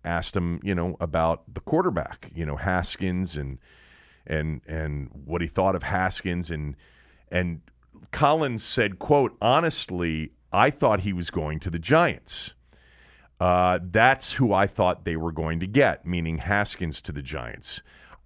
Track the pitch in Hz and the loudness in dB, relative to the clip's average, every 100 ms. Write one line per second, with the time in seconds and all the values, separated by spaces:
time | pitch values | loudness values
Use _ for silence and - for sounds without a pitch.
0 | 82 85 - 101 85 85 98 90 87 85 | -4 -2 -2 -2 -2 -2 -2 -2 -2 -4
1 | 82 80 82 82 - - - 160 180 90 | -2 2 2 0 -6 -14 -2 0 2 -2
2 | - - - - 78 71 85 92 85 - | -6 -12 -14 -8 -6 -4 0 0 -2 -4
3 | 95 90 92 76 69 65 _ _ _ - | -2 -2 -4 -4 -8 -10 _ _ _ -20
4 | _ _ - 78 78 73 - 80 78 73 | _ _ -6 -4 -2 -6 -6 -6 -4 -6
5 | 67 - 71 85 85 - 95 92 - 92 | -8 -12 -6 -4 -2 2 2 2 -2 -2
6 | 92 - 92 87 87 78 73 69 _ _ | -2 -2 -4 -4 -4 -6 -6 -10 _ _
7 | _ _ _ 90 87 82 - _ _ - | _ _ _ -2 -2 -6 -12 _ _ -20
8 | - - 143 160 143 113 - - 104 92 | -12 0 2 2 0 -2 -2 0 0 0
9 | - 143 123 - 110 139 170 - - 90 | 2 4 4 2 2 4 2 -2 -4 -2
10 | 85 78 78 - _ 95 131 - 131 104 | -2 -2 -6 -12 _ 2 2 4 2 2
11 | 95 90 85 87 76 78 95 85 80 156 | 0 -2 -4 -4 -2 -4 -4 -6 2 4
12 | 170 73 - - - - _ _ _ _ | 4 -2 -10 -10 -10 -14 _ _ _ _
13 | - _ _ _ 90 90 90 90 90 107 | -20 _ _ _ 2 4 4 2 2 6
14 | 123 - - - 120 95 101 - 90 90 | 6 6 -2 0 4 4 2 2 2 2
15 | 87 80 82 80 80 82 92 127 123 - | -4 -4 -4 -2 -2 -2 0 4 4 2
16 | 82 90 82 80 82 101 101 - 85 73 | -4 -2 -2 -4 0 0 0 -4 -6 -6
17 | - 73 65 73 58 53 - - - - | -8 -10 -8 -8 -8 -12 -10 -12 -12 -20
18 | - - | -20 -20